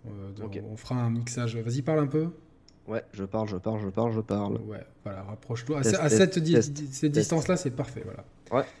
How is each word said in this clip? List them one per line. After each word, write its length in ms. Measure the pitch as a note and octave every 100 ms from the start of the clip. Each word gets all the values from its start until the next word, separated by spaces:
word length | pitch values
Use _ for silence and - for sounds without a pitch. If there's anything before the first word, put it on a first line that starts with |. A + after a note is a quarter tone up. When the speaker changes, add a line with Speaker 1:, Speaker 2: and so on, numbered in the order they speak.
| A2+
Speaker 1:
Euh, 240 | G2+ G2 G2+
donc, 200 | A2 G2+
Speaker 2:
Ok. 60 | G#2+
Speaker 1:
on 40 | G#2+
fera 180 | - B2+
un 140 | A#2
mixage. 460 | A#2 A#2+ B2+ A#2+ A#2
Vas-y, 260 | A2+ C3
parle 160 | C#3 D#3
un 60 | C#3
peu. 220 | D3+ E3 - - - - - -
Speaker 2:
Ouais, 140 | A2 -
je 120 | -
parle, 240 | G2 A2 G#2+
je 80 | F#2
parle, 240 | A2+ A2
je 80 | G2
parle, 240 | F#2+ A#2
je 80 | A2
parle. 340 | G#2+ G2+ G2+ A2+ G#2+
Speaker 1:
Ouais, 180 | G#2+ - -
voilà, 180 | G#2+ G2
rapproche-toi. 560 | G2 G#2+ - A#2 - D3+
À 40 |
Speaker 2:
Test, 140 | C3+ -
Speaker 1:
ce, 40 |
à 80 | D3+
Speaker 2:
test, 80 | A2
Speaker 1:
cette 120 | F#3 F3+
Speaker 2:
test, 280 | D#3+ E3 D3
Speaker 1:
di-, 140 | C#3+ D3
cette 200 | C3 D3+
Speaker 2:
test. 20 |
Speaker 1:
distance-là, 420 | D3+ - E3 E3+ F3+
c'est 140 | C3+
parfait, 320 | A#2+ - -
voilà. 200 | G2 G2+ - - -
Speaker 2:
Ouais, 160 | B2 - -